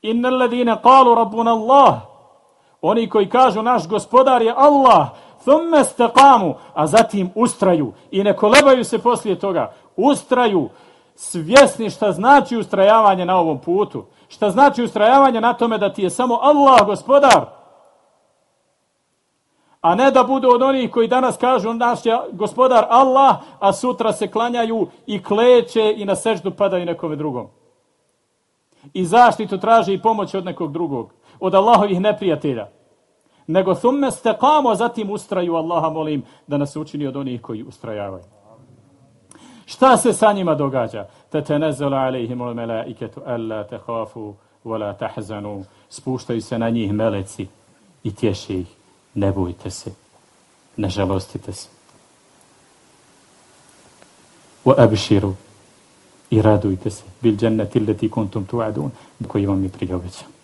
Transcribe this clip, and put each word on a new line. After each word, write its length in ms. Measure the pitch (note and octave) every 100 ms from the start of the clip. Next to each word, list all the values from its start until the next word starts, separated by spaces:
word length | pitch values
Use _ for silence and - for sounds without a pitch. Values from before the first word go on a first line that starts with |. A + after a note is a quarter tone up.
"Innal 360 | G#3+ A#3 B3 B3+
ladina 400 | B3 A#3+ A#3+ G#3+
qalu 320 | A#3+ C4 B3 A#3
rabbuna 360 | A3+ A3 A#3
Allah." 440 | A3+ A3 C4+ B3+ A#2+ - _ _ _ _ _ _ _
Oni 280 | D#3+ A3 A3+
koji 200 | A3 G3+
kažu: 320 | A#3+ C4 G3
"Naš 260 | A3+ B3 D#3+
gospodar 540 | G#3 G#3 A#3+ C4 B3+
je 120 | A3+ A#3+
Allah." 500 | C#4+ C#4+ C4 F#3+ C#3 - - _
"Thumma 360 | - D4+ E4+ D#4
istaqamu", 760 | - - A#3 B3+ C#4 A#3+ F3+ - -
a 140 | - D3+
zatim 420 | G3 A3+ G3+ F#3 G#3+
ustraju 580 | A3+ - F#3+ F3 B2 - _
i 120 | F#3+
ne 120 | G3+ G3
kolebaju 480 | G#3+ C4 C#4+ B3+
se 160 | A#3 A3
poslije 400 | A#3 A3+ A3 F3
toga. 320 | G3 E3 A2+ - _ -
Ustraju, 760 | A#3+ C#4+ - B3 A#3+ F#3+ B2 - _ _ _ _
svjesni 760 | - F3 D#3 C4 C#4 - G#3+
šta 220 | - G#3
znači 460 | F3+ A3+ C#4+ C4+ A#3
ustrajavanje 680 | G#3 G3 G3 A3 G#3+ F#3+ F3+
na 120 | F#3
ovom 220 | E3 C3+
putu. 460 | - F#3 G#3 - G2 _ _
Šta 220 | - G#3
znači 340 | F#3 C#4 C4+
ustrajavanje 580 | A#3+ G#3+ G#3+ C4+ C#4 A#3
na 120 | A3+
tome 240 | A#3+ A#3 A3
da 160 | G3
ti 100 | G3
je 60 | F#3
samo 300 | F3 B3 A#3
Allah 440 | C4+ D4 C#4 B3 G3+
gospodar. 600 | G3+ - C#4 C#4 F#3+ - - _ _ _ _ _ _ _ _ _ _ _ _ _ _ _ _ _ _ _ _ _ _
A 140 | E3 F#3
ne 160 | C4+
da 120 | C4
budu 240 | B3 C4+ B3+
od 120 | A#3+
onih 300 | C4 C4+ A#3+
koji 160 | A#3+ A3+
danas 300 | B3+ B3+ -
kažu: 360 | B3 B3+ G3+
"Naš 320 | A#3 A#3+ A#3+ A#3
je 120 | A3+ -
gospodar 540 | F3 G#3 - B3+ A#3+ -
Allah", 460 | A#3 C4+ C4 C4+ G#3+ - -
a 140 | G3
sutra 400 | - B3+ B3 A3+
se 140 | G#3 G3+
klanjaju 600 | G#3+ A#3+ A#3+ A3+ A3+ F3+ _ -
i 180 | G#3
kleče 680 | - G#3 A#3+ B3 A#3+ A3+ G#3+ G#3+
i 80 | G3
na 100 | G3
seždu 360 | A3+ G3+ F#3+
padaju 340 | F#3 G3+ F#3 F3
nekome 300 | E3 E3 D3+
drugom. 320 | D3+ B2 G#2+ _ _ _ _ _ _ _ _ _ _ _ _ _ C#3
I 120 | F#3 F3+
zaštitu 520 | A3 A#3+ G#3 G#3+ F#3+
traže 360 | G#3 A3+ F3+
i 80 | G3
pomoć 340 | A3+ A3 F#3+ G3
od 100 | F3+
nekog 260 | - D#3+
drugog, 420 | D#3 E3+ C3+ G#2 _ _ _
od 160 | F#3 F#3+
Allahovih 440 | G#3 A3+ G#3 F3+
neprijatelja, 680 | G#3 G#3 G3 C#3+ D3+ A#2+ G2+ _ _ _ _ _ _ _ -
nego 280 | E3+ F#3 F3+
ثُمَّ 320 | A#3 C#4 C4+
اسْتَقَامُوا، 680 | - A3+ A3 C4+ D4+ C4+ G3
zatim 360 | A#3 - G3+
ustraju, 440 | G3+ - F#3+ F3 E3
Allaha 340 | D#3+ E3+ D#3+
molim 340 | D#3 D#3 D3+ - _ _
da 100 | C#3+
nas 180 | C#3 D#3
učini 320 | D3+ D3 C#3+
od 80 | C3+
onih 260 | C3+ B2
koji 220 | - A2
ustrajavaju. 600 | - - A2+ G#2+ G2+ F#2 F2 _ G#2+ A2+ _ _ _ _ _ _ _ - - - _
Šta 320 | - C4 A#3+
se 160 | B3
sa 200 | - G#3+
njima 220 | G3+ F3 D3
događa? 500 | C#3 C3 A2+ G#2+ F#2 _ _
تَتَنَزَّلُ 640 | D#3 D3 D3 D#3 C3+ C#3+
عَلَيْهِمُ 480 | C3+ C3 B2+ A#2 B2
الْمَلَائِكَةُ 680 | B2 A#2 A#2 A2+ - A2+ A2 C#3+ C#3
أَلَّا 380 | A#2+ A2+ A2
تَخَافُوا 720 | G#2 A2+ - A2+ A2 A#2 G#2+ G2+ _ _ A#2
وَلَا 280 | A2 G#2
تَحْزَنُوا. 680 | G2 A2 - G2+ G#2+ G#2 G2+ G2 _ _
Spuštaju 520 | - - B2+ - A#2
se 180 | G#2+ A#2
na 100 | A2+
njih 240 | A#2 G2+
meleci 540 | G#2 A2 G#2 F#2 - G2 _ _ _ _ _
i 120 | A2 G2
tješe 440 | A2+ G2+ - F#2
ih: 80 | F2+ _ _ _ _
"Ne 180 | - G2
bojte 380 | G2 F2+ E2+ F#2
se, 220 | - - G2 _ _ _ _ _ _ _ -
ne 120 | G#2
žalostite 600 | F#2+ F#2+ F#2+ F#2 F#2 -
se." 180 | F#2 - _ _ _ _ _ _ _ _ _ _ _ _ _ _ _ _ _ _ _ _ _ _ _ _ _ _ _ _ _ -
وَأَبْشِرُوا 800 | C3+ A2+ G#2 - G2+ G2 F#2+ _ _ _ _ _ _ _ _ _
I 120 | A2
radujte 480 | G#2+ G#2 G#2 F#2 A2
se, 140 | - - _
bil 140 | A#2+ G#2
dženneti 440 | A2+ A2 G2+ B2+
alleti 300 | G#2+ G#2 A2
kuntum 360 | - G2+ A2 F#2+
tu'adun, 380 | A#2+ A2 G#2 C#3+ - _ _ F#2+
koji 180 | G#2 G2
vam 180 | G2
je 60 | F#2+
prije 260 | - F2 F2+
obećan. 320 | F2+ - - _